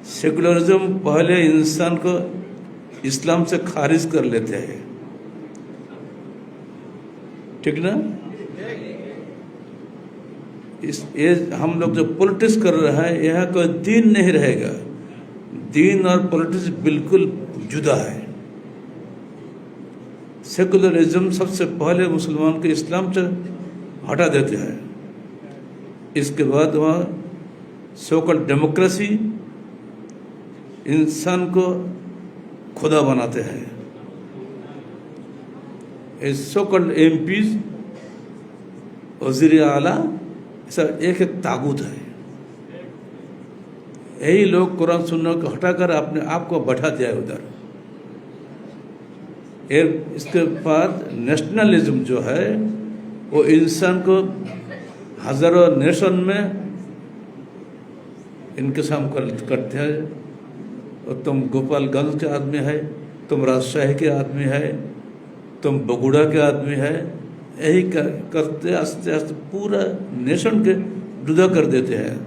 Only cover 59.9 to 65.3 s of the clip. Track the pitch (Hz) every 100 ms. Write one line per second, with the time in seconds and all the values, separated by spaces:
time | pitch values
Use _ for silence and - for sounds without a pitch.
59.9 | 151 156 - - - - - - - -
60.9 | - - 135 - 139 127 135 131 143 135
61.9 | 135 151 147 156 143 139 147 139 151 156
62.9 | - - - - 139 131 131 127 151 135
63.9 | 143 156 139 135 139 139 143 151 - -
64.9 | - - - -